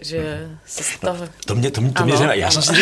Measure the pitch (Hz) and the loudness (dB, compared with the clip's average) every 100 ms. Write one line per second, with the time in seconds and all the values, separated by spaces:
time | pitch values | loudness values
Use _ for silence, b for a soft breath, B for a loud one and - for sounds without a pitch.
0 | 156 160 156 151 160 156 - - - - | -8 -6 -6 -8 -10 -16 -14 -8 -6 -4
1 | 185 175 170 - - 104 135 110 127 127 | -4 -4 -8 -10 -4 0 0 2 0 2
2 | 117 139 147 101 - - - 165 | 2 4 4 2 2 2 4 4